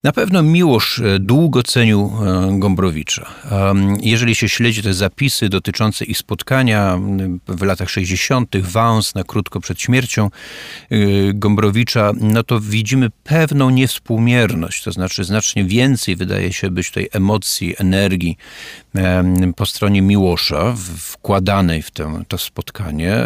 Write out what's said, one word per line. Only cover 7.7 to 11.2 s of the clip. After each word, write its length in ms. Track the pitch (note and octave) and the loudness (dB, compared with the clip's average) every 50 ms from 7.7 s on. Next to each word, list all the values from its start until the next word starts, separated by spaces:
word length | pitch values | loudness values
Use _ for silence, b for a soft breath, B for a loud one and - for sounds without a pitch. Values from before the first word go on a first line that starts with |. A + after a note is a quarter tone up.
| F#2+ - G2 F#2 | 0 -2 -4 -4
sześćdziesiątych, 800 | - G2 F#2 F2 F2+ F2+ - - C#3 B2+ A#2+ - - G2 F#2 | -2 -4 -2 -2 -2 -2 0 0 0 0 0 0 -2 -4 -4
Wąs 480 | F2+ F2 A2+ A2+ A#2 A2+ A2 G#2 - - | 0 0 2 2 4 2 2 0 -2 -4
na 80 | G2 F2+ | -6 -6
krótko 360 | - - A2 G2 - - G2+ | -4 -4 -4 -4 -4 -8 -10
przed 220 | - - F2+ - | -8 -8 -8 -6
śmiercią, 480 | - - B2 C3 B2+ - - - G#2+ G#2 B B B B B B B B B B B B | -2 0 0 0 0 0 -2 -2 -2 -2 B B B B B B B B B B B B
y, 400 | - A2 G2+ G2+ G2 G2+ | 0 2 2 4 4 2